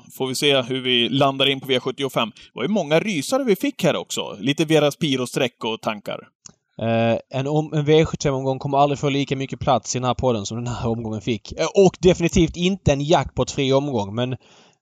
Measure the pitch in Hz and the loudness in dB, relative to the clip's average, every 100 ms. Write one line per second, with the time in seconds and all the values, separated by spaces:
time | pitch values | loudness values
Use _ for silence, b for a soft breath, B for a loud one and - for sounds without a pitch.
0 | - - 131 123 147 139 120 131 127 120 | -12 -8 -6 0 2 2 0 -4 0 2
1 | 117 135 139 135 135 135 135 127 127 123 | 2 2 2 2 0 0 -2 -2 -2 -4
2 | 135 139 110 - - - 135 214 143 160 | -4 -2 -4 -6 -16 -6 -2 -2 2 0
3 | 214 165 - 262 254 185 - - 165 98 | 0 -4 -2 -2 0 0 -2 0 0 0
4 | - - 67 - 120 156 156 156 147 - | -4 -8 -8 -4 0 2 4 4 4 2
5 | 151 127 123 160 123 - 117 110 113 107 | 0 0 -2 -2 -2 -2 -8 -4 -6 -6
6 | - - - _ - _ _ - 113 113 | -8 -10 -12 _ -20 _ _ -6 -2 2
7 | 113 113 - 131 139 151 156 151 147 156 | 2 0 -4 -6 -2 -2 0 0 4 4
8 | 156 - 147 135 135 131 143 139 143 139 | 4 0 -2 -2 -2 -4 0 2 2 2
9 | 147 139 139 139 135 123 - 120 - 127 | 0 0 0 -4 -4 -4 0 0 0 -2
10 | 127 117 127 110 101 113 120 101 117 117 | -2 0 0 0 -4 -6 -6 -4 -4 -4
11 | 110 107 - 110 - - 160 - 185 - | -4 -6 -4 -4 -6 -4 0 2 2 4
12 | 180 170 170 190 160 165 180 196 - 139 | 4 4 2 2 2 2 -2 0 0 0
13 | 147 165 127 - 123 - 131 135 143 120 | 2 0 0 -4 -4 -2 2 2 0 -4
14 | 98 110 127 131 b b b b | -4 -4 -6 -6 b b b b